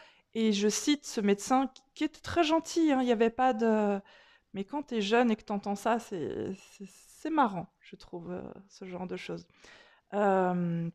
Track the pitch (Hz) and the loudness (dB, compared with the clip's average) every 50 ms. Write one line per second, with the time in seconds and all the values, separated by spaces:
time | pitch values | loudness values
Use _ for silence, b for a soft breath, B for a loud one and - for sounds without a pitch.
0 | B B B B B _ - 226 220 220 208 196 202 214 202 - - 285 294 285 | B B B B B _ -4 0 2 2 2 4 2 2 2 0 0 0 0 0
1 | - - - 233 202 202 202 202 - - 262 262 269 254 - - _ _ - - | 0 -6 -6 0 2 2 2 2 2 0 2 2 2 0 -4 -10 _ _ -8 -4
2 | 302 302 - - - - - 339 339 294 320 330 311 - - 339 330 311 277 262 | -4 -4 -4 -6 -10 -4 0 2 2 4 2 0 0 0 0 2 2 4 4 2
3 | 254 247 233 214 226 226 226 - 254 262 254 220 233 226 220 214 208 202 202 196 | 2 2 2 4 2 2 2 2 2 2 2 2 2 2 4 4 2 2 0 -2
4 | - b b b b b b b b _ - 190 196 - - 294 - - 247 220 | -4 b b b b b b b b _ -10 -10 -8 -6 -6 -8 -8 -4 -4 -2
5 | 202 196 220 240 247 233 214 - - - 208 196 - 202 202 196 - 220 233 220 | -2 2 2 4 4 4 2 0 -2 -6 -8 -6 -4 -4 -6 -4 0 0 0 -2
6 | - - 208 175 143 - - - 104 - 190 - - - - - 196 185 - - | -2 -6 -8 -6 -6 -4 -4 -4 -4 -6 -6 -10 -12 -20 -20 -20 -20 -20 -20 -20
7 | - - - - - 311 320 311 262 214 196 170 170 - _ _ _ - - - | -20 -20 -18 -10 -8 -4 0 2 2 2 0 -4 -10 -10 _ _ _ -20 -20 -20
8 | - - - 175 165 180 180 185 - - - - 196 196 - - 196 185 180 175 | -18 -14 -14 -12 -10 -10 -10 -10 -10 -12 -14 -16 -20 _ -20 -16 -14 -12 -10 -8
9 | 185 180 185 180 - - 170 170 - _ b b b b b b b b b b | -8 -8 -8 -10 -8 -8 -10 -10 -12 _ b b b b b b b b b b
10 | b _ - 202 208 202 190 190 185 180 180 175 175 170 170 170 170 170 - | b _ -2 0 2 4 4 4 2 2 2 0 0 0 -2 -2 -4 -4 -8